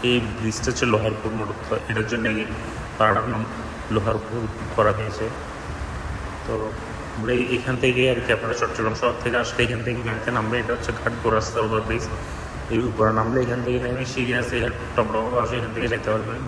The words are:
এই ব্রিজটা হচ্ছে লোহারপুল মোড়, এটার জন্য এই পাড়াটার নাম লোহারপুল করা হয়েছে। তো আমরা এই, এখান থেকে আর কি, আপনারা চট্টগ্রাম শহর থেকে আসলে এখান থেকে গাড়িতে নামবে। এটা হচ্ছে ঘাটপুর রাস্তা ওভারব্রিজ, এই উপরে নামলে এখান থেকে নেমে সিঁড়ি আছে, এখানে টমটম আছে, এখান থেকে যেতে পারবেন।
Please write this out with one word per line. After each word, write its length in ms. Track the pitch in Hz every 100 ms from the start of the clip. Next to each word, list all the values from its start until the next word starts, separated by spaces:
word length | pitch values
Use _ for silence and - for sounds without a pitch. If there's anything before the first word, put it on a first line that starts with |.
| 123
এই 60 | 123 110 104
ব্রিজটা 320 | 110 110 -
হচ্ছে 160 | 120 123
লোহারপুল 400 | 107 110 107 113 110
মোড়, 140 | 104 104 - 110 -
এটার 160 | 110 110
জন্য 140 | 117 113
এই 160 | 107 107 - - - - -
পাড়াটার 280 | 110 101 113
নাম 100 | 117 110 - - - -
লোহারপুল 480 | 107 107 110 - 117 110 - - -
করা 160 | 104 101
হয়েছে। 280 | 110 - 113 - - - - - - - - - - - -
তো 80 | 113 107 104 - - - -
আমরা 160 | 110 123
এই, 40 | 123 123
এখান 180 | 131 127
থেকে 200 | 131 120 127
আর 80 | 120
কি, 60 | - 110
আপনারা 180 | 113 -
চট্টগ্রাম 340 | 113 - 110 110
শহর 140 | 123 117
থেকে 140 | 123 120
আসলে 160 | 120 - 117
এখান 140 | 120
থেকে 160 | 113 120 120
গাড়িতে 220 | 107 - 123
নামবে। 180 | 110 120
এটা 100 | 113 120
হচ্ছে 140 | - 113
ঘাটপুর 300 | - 117 117 110
রাস্তা 200 | 101 117
ওভারব্রিজ, 440 | 110 110 107 113 - - - - - - -
এই 60 | 113 120
উপরে 220 | 101 110 110
নামলে 200 | 110 131
এখান 160 | 120 120
থেকে 140 | 120 123
নেমে 200 | 123 127 127
সিঁড়ি 200 | 131 123 123
আছে, 140 | 120 123
এখানে 180 | 117 - - -
টমটম 280 | 110 110 113 123
আছে, 120 | 110 123
এখান 120 | 113
থেকে 140 | 110 117
যেতে 160 | 110 -
পারবেন। 280 | 110 113 120